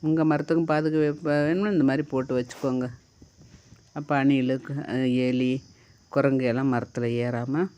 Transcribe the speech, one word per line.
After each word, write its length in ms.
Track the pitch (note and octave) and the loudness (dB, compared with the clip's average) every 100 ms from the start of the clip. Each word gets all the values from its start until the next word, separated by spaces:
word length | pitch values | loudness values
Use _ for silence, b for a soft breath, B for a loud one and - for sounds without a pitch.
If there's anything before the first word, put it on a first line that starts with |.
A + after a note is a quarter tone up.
உங்க 240 | D#3 D#3+ | 0 2
மரத்துக்கும் 400 | D#3 D3 D3+ E3 | 2 2 0 0
பாதுகாப்பு 540 | E3 D3+ D#3 D#3 D3+ D3 | 2 0 0 0 0 -2
வேணும்னா 480 | D#3+ D3 D3 F3 G#3 | -2 0 2 0 0
இந்த 140 | F#3+ | 2
மாதிரி 240 | C3+ C3+ D3 | 2 2 -2
போட்டு 320 | C3 C3 B2+ | -4 -2 -2
வச்சுக்கோங்க. 500 | B2 - C#3 B2+ B2+ A#2+ _ _ - _ B B B B _ | -4 -4 -4 -2 -4 -8 _ _ -20 _ B B B B _
அப்ப 320 | - D3 C#3+ | -14 -2 2
அணிலு, 360 | C3+ C#3 B2+ C3 | 4 4 2 -2
க-, 440 | - C#3 G#2 A#2+ | -4 -10 -6 -2
எலி, 580 | C3 B2 B2+ B2+ B2+ C3 - b b b _ | 0 2 2 0 0 -2 -6 b b b _
குரங்கு 360 | - C#3 C3+ | 0 2 2
எல்லாம் 280 | B2+ A#2 C3+ | 0 0 0
மரத்துல 260 | B2 A2+ - | 0 -2 -4
ஏறாம 720 | A#2+ A#2 A#2+ A#2+ B2 C#3+ F#3+ | -2 -2 -2 -4 -4 -2 -2